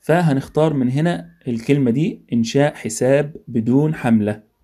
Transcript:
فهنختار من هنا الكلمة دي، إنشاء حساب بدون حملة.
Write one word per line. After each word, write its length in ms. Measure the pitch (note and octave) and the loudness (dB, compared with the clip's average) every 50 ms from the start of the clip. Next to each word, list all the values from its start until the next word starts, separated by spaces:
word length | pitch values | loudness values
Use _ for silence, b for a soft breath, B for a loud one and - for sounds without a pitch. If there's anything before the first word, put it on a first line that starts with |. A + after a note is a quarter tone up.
فهنختار 720 | _ - D3+ E3 E3 D#3+ C3+ C3+ C3 - - D3 D#3 D#3+ D3 | _ 2 2 2 4 2 2 0 -2 -4 -2 0 0 0 2
من 160 | C#3 B2+ B2 | 0 0 0
هنا 400 | B2+ C#3+ D#3 F3 F3 F3 - - - _ _ C#3 | 0 0 0 0 -2 -4 -8 -14 -20 _ _ -8
الكلمة 420 | A#2 A2+ - - C#3+ D3 C3+ A#2+ | -8 -6 0 0 2 2 2 0
دي، 320 | A2+ C3+ D#3 G#3+ - - _ _ B2+ | 0 0 0 -2 -4 -8 _ _ -2
إنشاء 420 | A#2 A2+ A2+ - C#3 C#3+ D3+ D3+ | -2 -2 0 2 0 0 0 -2
حساب 640 | - - - - - B2+ B2+ C#3 C#3+ D3 D3 D#3 - _ - | -6 -10 -10 -6 -2 0 2 2 2 0 -2 -8 -16 _ -6
بدون 460 | A#2 A#2 A2 A#2 A#2+ C#3 D3 D#3 D#3+ | -4 -4 0 2 2 2 2 0 -2
حملة. 480 | - - B2+ A2+ A2 G#2 G#2 G#2+ - _ _ _ _ | -2 0 2 2 2 2 0 -4 -6 _ _ _ _